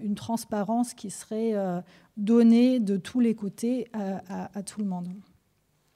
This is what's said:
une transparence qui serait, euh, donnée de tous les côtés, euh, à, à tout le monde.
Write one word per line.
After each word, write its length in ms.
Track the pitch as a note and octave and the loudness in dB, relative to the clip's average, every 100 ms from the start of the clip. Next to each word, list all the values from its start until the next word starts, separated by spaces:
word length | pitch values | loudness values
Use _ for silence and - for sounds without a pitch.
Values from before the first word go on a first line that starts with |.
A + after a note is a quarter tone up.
une 100 | G#3 | -4
transparence 800 | G3+ - A3+ - G#3 G3 A#3 A#3+ | -6 -4 -6 -4 -4 -2 -2 -2
qui 160 | - G3 | -6 -14
serait, 440 | - - A3 A3+ | -12 -8 -4 -2
euh, 260 | G#3 F#3+ F3 - _ _ G#3+ | -2 -2 -4 -8 _ _ -4
donnée 600 | G3+ A#3 A#3 A#3 B3 B3+ | 4 6 8 8 6 2
de 180 | G3+ G3 | 0 -2
tous 240 | - B3 | -2 0
les 140 | A#3 | 2
côtés, 540 | G#3+ G3+ - A#3 B3+ - G#3+ | 0 -6 -6 -4 -4 -4 -6
euh, 220 | G3 F#3 - | -6 -6 -8
à, 280 | F#3+ F#3 G#3 | -10 -10 -10
à 60 | |
tout 180 | F#3 A3 | -12 -6
le 60 | G3+ | -6
monde. 220 | F3+ F3+ G3 - _ _ _ _ _ _ | -6 -8 -12 -18 _ _ _ _ _ _